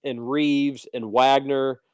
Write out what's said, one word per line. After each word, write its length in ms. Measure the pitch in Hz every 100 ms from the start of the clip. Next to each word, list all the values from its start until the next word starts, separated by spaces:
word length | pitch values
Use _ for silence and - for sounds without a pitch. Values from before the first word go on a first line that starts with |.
and 260 | 139 120 120
Reeves 580 | 147 147 143 143 127 -
and 180 | 123 110
Wagner, 680 | 120 131 139 139 135 135 131 _